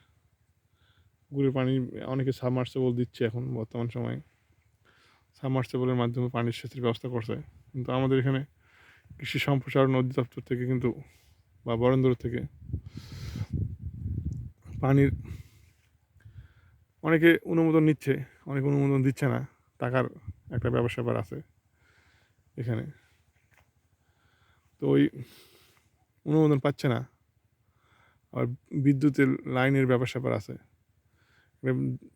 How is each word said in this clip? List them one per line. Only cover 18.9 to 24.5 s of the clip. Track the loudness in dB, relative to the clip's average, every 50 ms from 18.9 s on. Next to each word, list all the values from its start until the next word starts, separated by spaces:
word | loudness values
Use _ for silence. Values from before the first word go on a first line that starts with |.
| 2 4
দিচ্ছে | 2 2 2 2 0 0
না। | 0 0 -4 -6 _ _ _ _ _ -6
টাকার | -4 0 0 0 0 0 -6 -12 -16 -16 -18 _ _ -8
একটা | -6 -4 -2 0
ব্যাপার-স্যাপার | 0 0 0 0 -2 -4 -4 -2 -2
আছে | -2 -4 -6 -10 -14 -14 _ _ _ _ _ _ _ _ _ _ _ _ _ _ _ _ _ _ _ _ _ -12
এখানে। | -8 -4 -4 -4 -4 -6 -8 -14 _ _ _ _ _ _ _ _ _ _ _ _ _ _ _ _ _ _ _ _ _ _ _ _ _ _ _ _ _ _ _